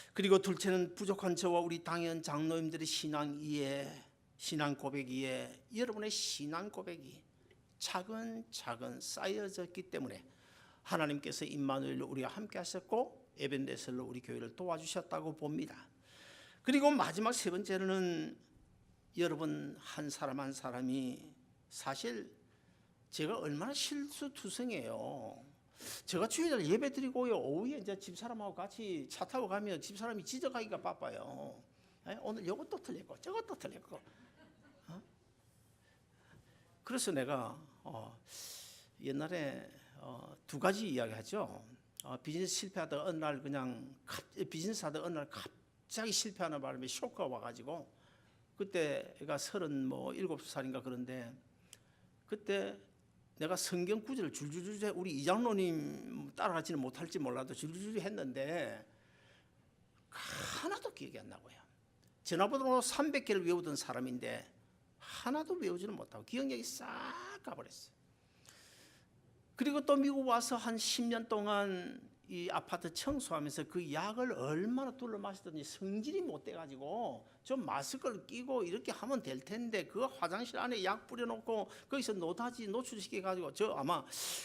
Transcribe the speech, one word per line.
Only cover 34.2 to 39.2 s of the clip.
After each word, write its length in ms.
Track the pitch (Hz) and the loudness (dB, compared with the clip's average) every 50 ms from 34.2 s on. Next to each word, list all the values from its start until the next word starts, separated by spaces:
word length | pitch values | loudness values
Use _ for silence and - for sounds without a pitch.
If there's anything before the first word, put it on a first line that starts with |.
| - - - - - - - - - - - - - - | -20 -20 -20 -20 -20 -20 -20 -20 -20 -20 -20 -20 -16 -14
어? 140 | 165 196 - - - _ _ - - _ - - - - - - - - _ - - - _ _ _ - - - - - - - - - - - - - | -14 -14 -14 -16 -20 _ _ -20 -20 _ -20 -20 -20 -20 -20 -20 -20 -20 _ -20 -20 -20 _ _ _ -20 -20 -20 -20 -20 -20 -20 -20 -20 -20 -20 -20 -14
그래서 300 | - - 240 254 - 208 | -6 -2 0 2 2 4
내가, 500 | 170 135 123 135 143 127 117 110 123 156 - - - - - | 4 4 4 4 2 0 0 -2 -6 -10 -14 -18 -20 -16 -12
어, 340 | - - 113 107 110 117 113 - - - - - - - - - - - - - - _ - | -10 -8 -8 -8 -10 -12 -16 -18 -14 -12 -12 -10 -10 -10 -12 -14 -16 -18 -20 -20 -20 _ -8
옛날에, 680 | - 135 135 143 | -4 -2 -2 -2